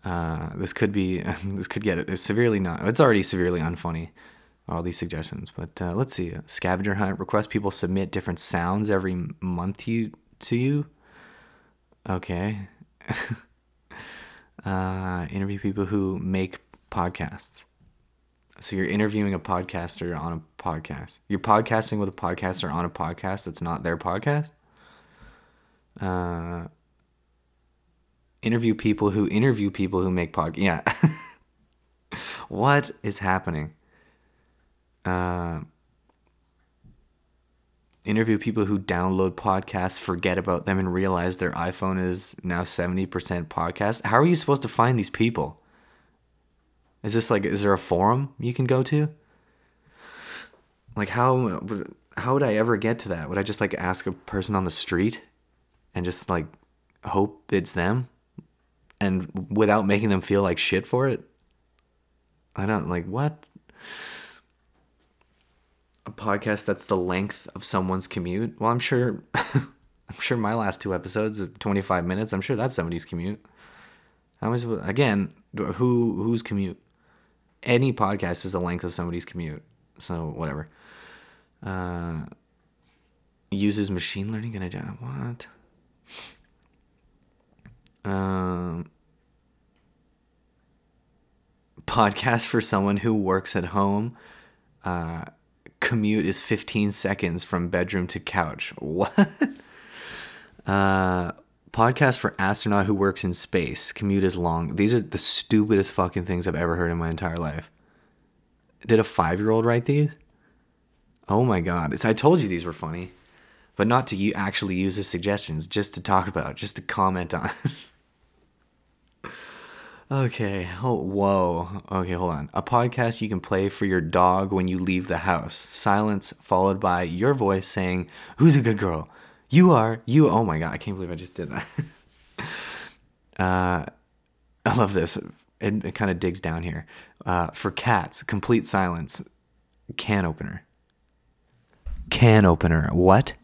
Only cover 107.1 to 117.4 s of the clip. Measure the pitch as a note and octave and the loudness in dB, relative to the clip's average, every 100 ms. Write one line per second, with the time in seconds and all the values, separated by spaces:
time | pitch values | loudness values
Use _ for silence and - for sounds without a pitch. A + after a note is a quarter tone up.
107.1 | E2 F#2 E2+ D#2+ D2+ - _ _ _ _ | -2 -4 -4 -6 -6 -12 _ _ _ _
108.1 | _ _ _ _ _ _ _ G#2 A2 G#2+ | _ _ _ _ _ _ _ 4 4 6
109.1 | - E2 F2+ G#2+ A2 A#2 A#2 A#2+ C#3+ D3+ | 2 2 2 2 2 4 2 2 2 2
110.1 | - _ _ _ _ _ _ _ _ _ | -2 _ _ _ _ _ _ _ _ _
111.1 | _ - G2+ B2+ F#2+ F2 F2 D#2 - A2+ | _ 0 2 4 2 0 0 -2 0 2
112.1 | A2 C#3+ F3 A2 F2 F2 D#2+ D#2+ E2 F2+ | 4 6 6 4 -2 -4 -8 -8 -8 -10
113.1 | - _ _ _ _ _ - G#2+ B2 B2+ | -16 _ _ _ _ _ -2 2 2 0
114.1 | G2 G2+ G2+ G2 - G2 F2+ F#2+ F2+ G2 | -2 -2 0 -4 -2 -2 0 0 0 0
115.1 | F2+ G2 G2+ - D#2 D#2 G#2 G2+ - F#2 | 0 0 0 -2 -4 -2 0 0 -2 2
116.1 | F#2+ F#2 F#2 - D2+ G2+ - - - F#2+ | 2 2 -4 -6 -6 -6 -6 -6 0 2
117.1 | F#2 E2+ E2+ | 2 -4 -4